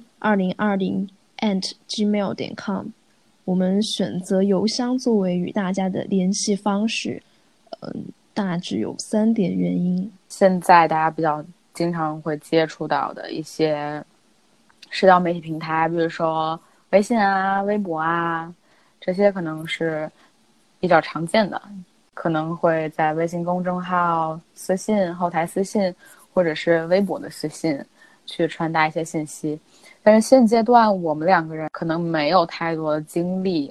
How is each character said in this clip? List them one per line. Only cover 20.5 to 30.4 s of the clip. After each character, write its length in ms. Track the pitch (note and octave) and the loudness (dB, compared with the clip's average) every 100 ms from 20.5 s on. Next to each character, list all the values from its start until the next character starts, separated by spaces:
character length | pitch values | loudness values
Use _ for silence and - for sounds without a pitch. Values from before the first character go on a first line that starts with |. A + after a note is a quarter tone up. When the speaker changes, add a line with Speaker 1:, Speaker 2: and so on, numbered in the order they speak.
| _ _ _ | _ _ _
Speaker 2:
比 80 | F3 | 4
较 120 | E3 | 4
常 240 | - D#3+ | 4 -6
见 240 | E3 E3+ D#3+ | 0 0 0
的， 140 | - G3+ G3+ - _ _ | -4 -10 -16 -18 _ _
可 160 | - E3+ | -6 -2
能 280 | D#3 D#3+ E3 | -2 -2 0
会 320 | E3+ D#3+ D#3 | 0 0 -2
在 260 | D#3+ D#3 | -2 -2
微 100 | D#3 | 0
信 200 | E3+ F3 | -4 -4
公 180 | E3+ F3+ | -4 -2
众 180 | F3+ F3+ | -2 -4
号 600 | F3+ F3+ F3 E3 D#3+ D#3+ - | -2 0 0 0 -2 -6 -14
私 240 | - - F#3 | -12 -4 -4
信、 380 | - G#3+ F3+ | 0 0 0
后 160 | F3 F3 | -2 -2
台 160 | F3 E3+ | -2 -2
私 160 | F#3+ | -2
信， 320 | G3 G#3+ F#3 - - - _ | -2 0 -2 -4 -16 -20 _
或 80 | F#3+ | 0
者 100 | E3+ | 0
是 320 | D#3 E3+ E3 E3 | 0 2 2 4
微 140 | F#3+ | 2
博 160 | F#3+ D3 | 2 -4
的 140 | F#3 | -8
私 180 | - D3+ | -8 -10
信 320 | - E3 C#3 - _ - _ | -4 -4 -4 -8 _ -20 _
去 240 | - - D#3+ | -12 -2 -2
传 240 | - E3 | -2 -2
达 160 | E3 D#3 | 2 2
一 20 | |
些 140 | D#3+ | 0
信 200 | E3 D#3+ | -4 -6
息。 360 | D3+ - D3+ D#3 - _ - - | -6 -8 -8 -8 -12 _ -20 2
但 180 | G#3+ A3 | 6 6
是 80 | A3 | 8
现 160 | C4 | 6